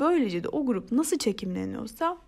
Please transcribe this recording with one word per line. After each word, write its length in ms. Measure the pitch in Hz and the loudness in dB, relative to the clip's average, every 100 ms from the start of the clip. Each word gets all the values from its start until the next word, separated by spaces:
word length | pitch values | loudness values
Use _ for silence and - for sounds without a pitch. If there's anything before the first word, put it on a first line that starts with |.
Böylece 440 | 302 349 220 175 | 2 4 2 0
de 40 | - | -2
o 180 | 302 269 | -2 0
grup 260 | 196 - | 0 0
nasıl 260 | 240 320 320 | 0 2 2
çekimleniyorsa 1000 | 226 196 190 185 190 196 220 - 330 349 | 0 -2 -4 -4 -4 -6 -10 -2 -2 -2